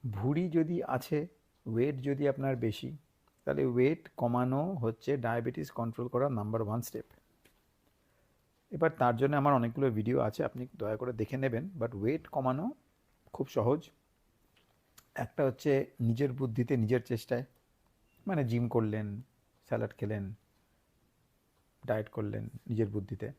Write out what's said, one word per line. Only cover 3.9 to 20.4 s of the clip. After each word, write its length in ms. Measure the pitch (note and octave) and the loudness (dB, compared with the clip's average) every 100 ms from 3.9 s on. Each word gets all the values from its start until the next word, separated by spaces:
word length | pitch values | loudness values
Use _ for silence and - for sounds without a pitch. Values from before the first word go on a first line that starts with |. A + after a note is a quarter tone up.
| E3 - - | 2 -6 -4
কমানো 580 | A#2+ A#2+ B2+ C3+ D#3+ | 0 2 2 0 -2
হচ্ছে 420 | F#3+ A#2 A2 - C#3+ | -2 -4 -4 -2 -2
ডায়াবেটিস 540 | A#2 A#2 A#2+ B2+ D3 | 0 -2 -2 -4 -8
কন্ট্রোল 380 | - A2+ A2+ B2 | -4 -6 -4 -4
করার 240 | B2 C#3 | 0 0
নাম্বার 300 | A#2+ G#2 A2 | 0 -2 -2
ওয়ান 200 | G#2+ A2+ | -2 -2
স্টেপ। 220 | A#2 A2+ - - _ _ _ _ _ _ _ _ _ _ _ _ _ _ _ | -4 -8 -12 -20 _ _ _ _ _ _ _ _ _ _ _ _ _ _ _
এবার 200 | E3 D#3+ | 0 0
তার 260 | - B2 A#2 | 4 4 4
জন্য 200 | C#3 D3 | 4 4
আমার 160 | C#3+ | 6
অনেকগুলো 380 | C3+ A#2 A#2 C#3 | 6 4 2 2
ভিডিও 300 | G#2+ G#2+ C3 | 2 2 2
আছে, 240 | A#2 - | 2 0
আপনি 240 | D#3 - B2 - | -4 -4 -12 -6
দয়া 200 | G#2 A2 | -4 -2
করে 160 | B2 | -4
দেখে 240 | A2+ G#2+ C3 | -2 -2 0
নেবেন। 340 | C3 A#2 E3+ F#3 | 0 0 -4 -4
But 160 | A2+ G#2 | -4 0
ওয়েট 260 | G#2+ D3+ - | 0 0 -2
কমানো 460 | - C3 B2+ G3+ D4 _ _ _ _ _ | -2 0 0 -2 -6 _ _ _ _ _
খুব 160 | - C3 | -8 -4
সহজ। 420 | - A2+ D3 - _ _ _ _ _ _ _ _ _ _ - _ | 0 2 2 0 _ _ _ _ _ _ _ _ _ _ -20 _
একটা 300 | - A#2+ - | -6 -6 0
হচ্ছে 420 | C#3 B2+ D3+ C3+ - _ | 0 0 2 2 2 _
নিজের 320 | A#2 A#2 C#3 | 0 2 0
বুদ্ধিতে, 440 | B2+ C3 A2 A#2+ C3+ | 0 -4 0 0 2
নিজের 260 | A2 B2 | 4 2
চেষ্টায়, 400 | - A#2 - A#2+ C3 _ _ _ _ _ _ _ - | 2 -4 -2 -4 -4 _ _ _ _ _ _ _ -4
মানে 180 | F3+ | 0
জিম 240 | B2+ A#2 A#2+ | 2 2 2
করলেন, 540 | A#2+ A2 G#2+ G#2+ G2+ B2+ _ _ _ _ | 2 0 -2 -4 -8 -12 _ _ _ _
স্যালাড 260 | A#2 A2 - | -4 -4 -4
খেলেন, 360 | G2+ G#2+ G2 A2 | -4 -4 -6 -10